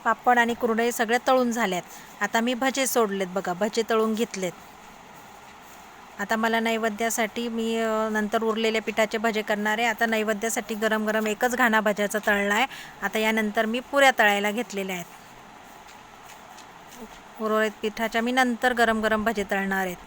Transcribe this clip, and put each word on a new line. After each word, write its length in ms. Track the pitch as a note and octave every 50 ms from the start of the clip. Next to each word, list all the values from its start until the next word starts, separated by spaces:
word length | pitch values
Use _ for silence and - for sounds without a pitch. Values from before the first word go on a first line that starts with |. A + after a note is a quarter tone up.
| -
पापड 360 | A#3+ A3 - - C4 B3 A#3+
आणि 140 | A#3 A#3 A#3+
कुरडई 380 | - - A3+ A3+ G#3+ A#3 A#3+
सगळे 260 | A#3+ - A#3+ G#3 A#3 B3 -
तळून 240 | - C4 C4 B3+ A#3+
झाल्यात. 300 | A3+ A#3+ A3+ G3 F3+ F3 E3+ - - - - - - -
आता 180 | G#3 G3+ - A3+
मी 140 | A3+ A#3+ B3+
भजे 340 | A#3 C4 C4+ B3+ C#4 C4+
सोडलेत 400 | B3 - B3+ A3+ G3+ G3 G3 F#3+
बघा, 260 | F3+ F3+ G3 F#3+ F#3 F3+
भजे 280 | F3 G#3 A3 - A#3 A3+ -
तळून 240 | A#3 A3 A3 A3 A3
घेतलेत. 380 | G#3 A#3 G#3+ - G3 F#3 F3 E3 - - - - - - - - - - - - - - - - - - - - - - - - - - - - - - - - -
आता 160 | G3+ G3 A3
मला 240 | A3 A3+ A3+ A3 A3+
नैवेद्यासाठी 920 | A3+ A3+ A3+ A3 A3 A3+ G#3 G#3 A#3 A3+ G#3+ - A3+ G#3 - A#3+ A#3 A#3+
मी, 280 | A3+ A3+ A3+ A3+ A3+
अ, 320 | A3+ A3+ A3 A3 G#3+ A3 A3
नंतर 340 | G#3+ G#3+ G#3 G3+ A#3+ A3+ A3
उरलेल्या 380 | A3+ A3 A3 A3+ A3 A3 A3
पिठाचे 360 | G#3+ - G#3 A#3 A3 G#3+ -
भजे 240 | A3+ G#3+ A3+ G#3+ G#3+
करणार 360 | G#3+ - G#3+ G#3 G#3 G#3+ G#3+
आहे. 100 | G#3+ A#3
आता 180 | A#3 G#3+ - A#3
नैवेद्यासाठी 720 | A3+ A3+ A3 G#3+ G#3 A3 G3+ G#3+ A3+ - B3+ A#3 - A3+
गरम 320 | G#3 A3 A3 A3 A3 G#3+
गरम 200 | G#3+ G#3+ A3 A3
एकच 280 | G#3+ G#3 - - B3+ A#3+
घाणा 240 | A#3+ B3+ A#3 A3 A3
भज्याचा 400 | G3+ G#3+ G#3 G#3 G#3 G3+ - G#3+ -
तळला 280 | - G#3 G3+ G3+ G3+ G3+
आहे. 100 | G#3+ B3+ C4 - - - - - -
आता 180 | - G3+ - A3
यानंतर 460 | A3 A3 A3 A3 G#3+ G#3 G3+ A3+ A3
मी 140 | G#3+ A3+ B3+
पुऱ्या 320 | B3 - - C#4 C#4 C4+ B3+ -
तळायला 320 | A3+ G#3 G3+ G3+ G3+ G#3
घेतलेल्या 440 | G#3 A3+ A#3+ - - G3 G3 F#3+ F#3
आहेत. 100 | F3 F3 - - - - - - - - - - - - - - - - - - - - - - - - - - - - - - - - - - - - - - B3 A#3+ - - - - - - -
उर्वरित 300 | A3 G#3+ G#3+ A3 A3 G#3+ G#3 -
पिठाच्या 400 | - G#3+ G#3+ - A3+ A3 A3 A#3
मी 100 | A3+ A#3+
नंतर 420 | B3 C4 B3+ B3 A#3+ A3 - B3+ B3+
गरम 280 | A#3 A#3 A3 A3+ A3
गरम 220 | G#3+ G#3+ A3 G#3+ G#3
भजे 200 | A3+ A3 G#3 G3+ G3
तळणार 340 | G#3 G3 F#3+ G3 F#3+ F#3+ F#3+
आहेत. 120 | F#3 F3 - -